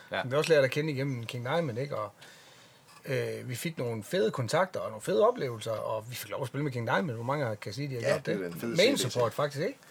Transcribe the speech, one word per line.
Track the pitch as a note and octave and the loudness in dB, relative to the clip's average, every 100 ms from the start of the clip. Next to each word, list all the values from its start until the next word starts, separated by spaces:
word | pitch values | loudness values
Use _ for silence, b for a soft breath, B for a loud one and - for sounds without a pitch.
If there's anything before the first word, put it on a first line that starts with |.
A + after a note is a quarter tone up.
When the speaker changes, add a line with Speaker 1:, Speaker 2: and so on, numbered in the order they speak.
| B | B
Speaker 1:
Ja. | F#2+ | -4
Speaker 2:
som | B2 | 0
vi | C#3 | 2
også | D3+ | 6
lærte | D#3 | 6
at | C3 | 6
kende | D3 D#3 | 4 -2
igennem | C3 C#3 B2 A2+ | 0 -2 -4 -6
King | B2+ | -6
Diamond, | A#2+ E3 D#3+ A2+ | -2 0 0 -2
ikke? | C#3+ G#2+ | -4 -4
Og, | G#2 - B B B B B B B - | -6 -10 B B B B B B B -16
øh, | - B2+ A#2 A2 A#2 | -4 -2 -2 -4 -6
vi | |
fik | A#2+ E3+ D#3+ | -6 -6 -4
nogle | B2 A2+ | -4 -4
fede | G#2 F3+ G#3+ | -2 0 0
kontakter | D3 A#2 D#3 F#3 - | 0 2 2 2 0
og | F#2 | -6
nogle | A2 | -6
fede | D#3+ G3+ A3 | 0 4 6
oplevelser, | B3 C#3 A2+ A2+ | 4 0 -4 -4
og | G#2+ A#2 A2 A2+ | -4 -2 -4 -6
vi | |
fik | B2 - | -10 -6
lov | G2 | -6
at | C3+ | -4
spille | C3+ | -2
med | D3 | -2
King | B2 A2+ | -2 0
Diamond. | E3 F#3 A2+ | 2 0 -2
Hvor | |
mange | A#2 C#3+ B2 G#2+ | -2 -2 -2 -4
kan | - | -6
sige, | A#2 C#3+ | -6 -6
de | |
har | B2+ | -2
Speaker 3:
Ja, | A#2+ | 0
Speaker 2:
gjort | D3 - | 0 0
Speaker 3:
det | - | -2
Speaker 2:
det? | |
Speaker 3:
er | F2+ | -2
en | E2+ | -4
fed | A#2 C3+ | -2 4
Speaker 2:
Main | A3 C#4 | 6 4
Speaker 3:
CD, | C3 | 2
Speaker 2:
support, | B2 A#2 | 2 2
Speaker 3:
så. | - | 2
Speaker 2:
faktisk, | D3 C#3 F#3+ | -2 0 -4
ikke? | C#4 - | -4 -14